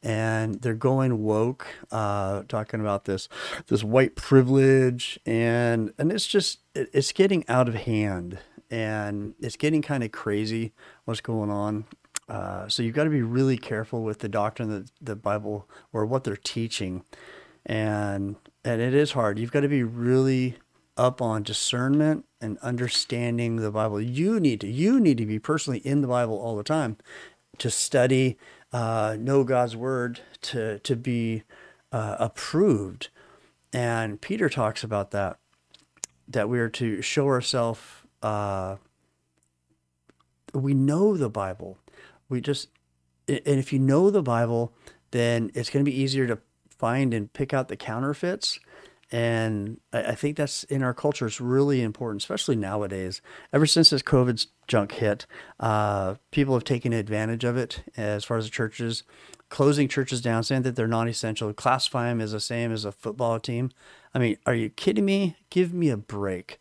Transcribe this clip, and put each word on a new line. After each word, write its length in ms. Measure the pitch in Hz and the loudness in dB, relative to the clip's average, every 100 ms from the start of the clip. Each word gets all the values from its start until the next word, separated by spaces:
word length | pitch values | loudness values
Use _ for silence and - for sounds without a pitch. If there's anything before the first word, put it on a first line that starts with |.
and 520 | - 107 110 110 110 98 | -4 -2 0 0 -2 -2
they're 120 | 120 | -4
going 500 | 110 131 135 131 113 | 0 2 2 2 2
woke, 440 | 107 107 117 135 - - - | 2 2 0 -2 -12 -16 -8
uh, 540 | 113 104 101 98 98 - | -4 -2 -2 -2 -4 -4
talking 320 | 110 - 113 | -6 -6 -4
about 240 | 104 101 - | -2 -2 -2
this, 240 | 95 - - - - - | -4 -6 -12 -10 -12 -2
this 160 | 113 | 0
white 320 | 107 127 131 - | 4 4 4 0
privilege, 1040 | - 135 127 135 135 131 127 123 - - - | 6 8 8 6 6 6 4 0 -6 -8 -2
and, 680 | 117 117 120 120 113 107 - | 2 2 2 2 2 -2 -2
and 140 | 156 | 0
it's 160 | 208 - | 0 0
just, 320 | 202 - - _ - | 0 0 -4 _ -6
it, 140 | 127 | -2
it's 220 | 139 - | 0 2
getting 340 | - 190 180 - | 4 4 4 2
out 220 | 123 120 | 2 2
of 60 | 113 | 0
hand, 640 | 120 107 104 92 87 92 - - - | 0 0 0 -2 -6 -12 -16 -20 -10
and 640 | 117 110 107 104 104 104 - | -6 -4 -4 -4 -6 -8 -8
it's 160 | 120 - | -10 -2
getting 260 | 151 156 | 0 2
kinda 280 | 147 139 113 | 0 -2 -2
crazy 640 | - 110 104 107 113 110 - - - - | -4 -2 0 0 -2 -4 -8 -20 -12 -8
what's 160 | 110 | -6
going 300 | - 113 104 | -4 -2 -2
on. 340 | 101 104 107 110 - _ - - | -2 -2 -4 -8 -16 _ -10 -8
Uh, 400 | 107 95 95 95 | -8 -8 -8 -4
so 160 | - | -2
you've 120 | 117 117 | 0 0
gotta 160 | 156 | 0
be 100 | 147 | 0
really 360 | 113 127 135 120 | 0 2 2 0
careful 460 | - 110 110 117 | -2 -6 -6 -6
with 160 | 110 107 | -6 -6
the 80 | 107 | -4
doctrine 420 | 104 104 - 113 | -2 -2 -4 -6
that 220 | 101 104 _ | -6 -10 _
the 160 | 127 104 | -12 -6
Bible, 540 | 104 107 104 104 - - - | -2 -2 -2 -8 -10 -20 -8
or 120 | 113 110 | -4 0
what 200 | 131 123 | -2 -2
they're 100 | 101 | -6
teaching, 680 | - 117 113 - 95 90 - - - - - _ - | -6 -6 -4 -4 -6 -6 -12 -20 -20 -20 -20 _ -6
and, 720 | 110 107 104 104 101 98 104 - _ 120 | -2 0 -2 -2 -4 -6 -8 -18 _ -4
and 160 | 113 | -2
it 120 | 123 | 2
is 180 | 139 147 | 4 2
hard. 280 | 131 110 107 | 2 0 0
You've 120 | 117 | -2
gotta 180 | 147 143 | 0 2
be 140 | 143 | 2
really 760 | 113 120 120 131 131 131 127 120 _ _ _ - | 0 -2 2 4 4 2 0 -4 _ _ _ 0
up 240 | 127 127 | 2 2
on 200 | 117 107 | -2 -2
discernment 800 | 104 - - 123 131 147 151 151 - _ | -4 -4 -2 0 2 4 4 0 -4 _
and 160 | 110 101 | -8 -6
understanding 1000 | 131 123 123 - - 120 120 117 117 113 | -4 -4 -2 -2 -2 -2 0 0 0 0
the 160 | 107 | 0
Bible. 300 | 107 107 104 | 0 0 0
You 360 | 120 131 185 226 | -2 0 2 2
need 220 | 151 110 | 2 0
to, 80 | 101 | -2
you 320 | 123 196 269 | 0 4 6
need 180 | 185 120 | 6 4
to 80 | 107 | 0
be 140 | 107 | -2
personally 400 | - 156 - 123 | 0 -2 -2 -4
in 220 | 135 143 | 0 0
the 80 | 131 | 2
Bible 280 | 123 117 104 | 2 0 -2
all 200 | 117 107 | -4 -4
the 60 | |
time 340 | 104 156 123 107 - - - _ _ - | -2 -2 -2 -6 -14 -20 -20 _ _ -8
to 120 | 120 | -4
study, 680 | - - 131 127 131 127 - - - _ | -2 2 4 6 6 2 0 -10 -20 _
uh, 420 | 123 113 113 107 110 | -4 -2 0 0 -2
know 280 | 123 139 127 | 2 2 4
God's 320 | 127 120 113 | 2 2 -2
word, 420 | 127 131 120 120 - - | -4 -2 -4 -6 -16 -14
to, 380 | - 123 110 104 | -8 -4 -4 -4
to 180 | - 120 | -4 -2
be, 460 | 131 120 113 110 - - - _ _ | -2 -2 0 -4 -8 -20 -20 _ _
uh, 240 | 120 107 101 | -4 -4 -2
approved. 880 | 113 - - 156 202 110 92 92 - _ - - _ _ _ | -4 -4 -2 2 4 4 0 -8 -14 _ -20 -20 _ _ _
And 480 | - 120 113 110 104 | -2 0 0 -2 -6
Peter 300 | - 220 160 | -6 -2 -2
talks 340 | - 110 - | 0 -2 -2
about 280 | 113 104 98 | -4 -4 -2
that, 280 | 101 95 - _ _ _ - _ _ - _ - | -4 -4 -6 _ _ _ -20 _ _ -16 _ -4
that 220 | 120 107 | -2 0
we 100 | 123 | 0
are 100 | 117 | -2
to 320 | - 117 98 | -2 -2 -2
show 260 | - 151 139 | -2 0 2
ourselves, 520 | 127 - 135 117 113 - - _ _ | 2 0 0 0 -2 -10 -20 _ _
uh, 540 | 110 104 101 98 92 98 _ _ _ _ _ _ _ _ _ _ _ _ _ _ _ _ - | -4 -2 -2 -4 -6 -8 _ _ _ _ _ _ _ _ _ _ _ _ _ _ _ _ -10
we 200 | 139 139 | -4 0
know 420 | 139 135 156 208 180 | 2 4 4 2 2
the 140 | 120 | 0
Bible. 480 | 110 95 92 90 92 _ - - _ - | -2 -6 -6 -12 -16 _ -20 -20 _ -8
We 140 | 127 | -4
just, 260 | 143 131 - _ _ _ _ _ - | -4 -6 -8 _ _ _ _ _ -6
a-, 180 | 139 147 | -2 0
and 100 | 135 | 0
if 140 | 135 | 0
you 80 | 135 | 2
know 300 | 135 143 196 | 4 6 4
the 140 | 202 | 4
Bible, 500 | 127 117 117 117 117 - - - _ | 2 2 2 0 -2 -6 -20 -20 _
then 380 | 120 117 117 113 | 0 2 2 -2
it's 160 | 123 117 | -4 -2
gonna 160 | 143 143 | 0 0
be 120 | 131 | 0
easier 300 | 135 135 123 | 0 0 0
to 120 | 110 _ _ _ | -2 _ _ _
find 460 | - 113 131 131 | -4 0 2 2
and 180 | 117 104 | 0 -4
pick 220 | - 135 | -6 -2
out 160 | 135 127 | -2 -2
the 80 | - | -6
counterfeits. 800 | - 113 139 143 175 196 - - - - - _ _ | -6 -4 -4 -4 -4 -4 -4 -6 -10 -20 -20 _ _
And 680 | 117 117 117 113 104 101 113 _ | -2 0 0 0 -2 -4 -10 _
I, 120 | 120 | -4
I 100 | - | -2
think 240 | 113 147 151 | -2 -2 -2
that's, 280 | 143 - - | -4 -4 -4
in 180 | 135 | -2
our 100 | 127 | 0
culture, 320 | 120 147 - 113 | 0 -2 0 -4
it's 160 | - | -4
really 400 | 123 135 143 135 | 0 4 4 2
important, 400 | 113 - 120 104 | 0 -4 -6 -6
especially 340 | - 104 - 117 | -6 -4 0 0
nowadays. 680 | 95 104 98 95 92 - - - - | -2 -4 -4 -4 -6 -8 -14 -20 -2
Ever 140 | 139 151 | 4 6
since 240 | 165 160 | 6 6
this 140 | 143 | 4
covid 420 | - 135 123 113 - _ - | 4 4 4 2 -4 _ 0
junk 240 | 113 101 | 2 2
hit, 340 | - 107 104 - - - - | 0 0 0 -6 -20 -20 -4
uh, 540 | 113 107 104 101 92 104 _ | 0 2 2 0 -2 -4 _
people 240 | 147 139 | 0 2
have 100 | 123 | 2
taken 300 | - 120 123 | 2 0 0
advantage 500 | 113 104 107 110 117 | -2 -2 -2 -2 -2
of 140 | 123 123 | -2 -2
it 240 | 117 - - - | -4 -8 -12 -6
as 260 | 104 104 | -4 -4
far 140 | - 117 | -2 -4
as 80 | 107 | -2
the 60 | |
churches, 500 | - 113 - 117 110 - - - - _ | -4 -4 -4 -6 -6 -10 -20 -20 -20 _
closing 380 | - 143 147 139 | 2 4 4 2
churches 340 | - 131 123 | 0 -2 -2
down, 220 | 123 113 | 0 0
saying 180 | 113 135 | 0 0
that 140 | 127 120 | 0 0
they're 120 | 113 | 0
non-essential, 640 | 113 117 110 113 107 107 | 0 0 -2 -4 -4 -6
classify 560 | 104 123 127 - 127 120 | -2 0 0 0 -2 -2
'em 120 | 117 | -2
as 120 | 107 | -2
the 60 | 107 | -4
same 320 | - 117 117 | -4 -2 -2
as 140 | 113 104 | -4 -6
a 60 | |
football 480 | - 113 113 117 113 | -8 -8 -2 -2 -2
team. 320 | - 120 127 - - - _ | -2 -4 -4 -6 -20 -20 _
I 60 | 131 | 0
mean, 180 | 120 - - | 0 0 -2
are 80 | |
you 160 | 120 110 | -2 -2
kidding 360 | - 196 208 196 | -2 0 2 2
me? 320 | 196 185 - _ | 2 0 -4 _
Give 240 | 180 175 | 0 0
me 160 | 175 160 | 2 0
a 80 | 110 | 0
break. 640 | - 104 101 92 - - | -4 -6 -4 -4 -8 -18